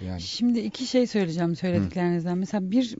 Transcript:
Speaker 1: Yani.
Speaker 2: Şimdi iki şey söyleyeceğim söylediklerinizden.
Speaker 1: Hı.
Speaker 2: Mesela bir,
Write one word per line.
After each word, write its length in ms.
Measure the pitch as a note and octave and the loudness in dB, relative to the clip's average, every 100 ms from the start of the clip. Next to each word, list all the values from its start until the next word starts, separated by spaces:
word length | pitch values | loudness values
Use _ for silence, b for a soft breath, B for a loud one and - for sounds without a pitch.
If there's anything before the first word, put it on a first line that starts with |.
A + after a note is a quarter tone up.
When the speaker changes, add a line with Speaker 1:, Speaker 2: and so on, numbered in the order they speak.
| F#2 | -8
Speaker 1:
Yani. 140 | F2+ | -6
Speaker 2:
Şimdi 380 | F2+ - A#3+ A#3 | -6 -2 0 2
iki 260 | G#3 - B3+ | -2 -6 0
şey 220 | B3+ A#3+ | 2 2
söyleyeceğim 480 | G#3+ F3 E3 E3+ E3+ | 2 0 0 0 0
söylediklerinizden. 760 | F#3 F3 F2+ F#3 F3 F3 E3+ | 0 2 2 0 2 2 0
Speaker 1:
Hı. 40 | F3+ | -2
Speaker 2:
Mesela 360 | F#3+ G#3 F#3 | -2 -2 0
bir, 240 | A#3+ A#3+ - | 2 0 -4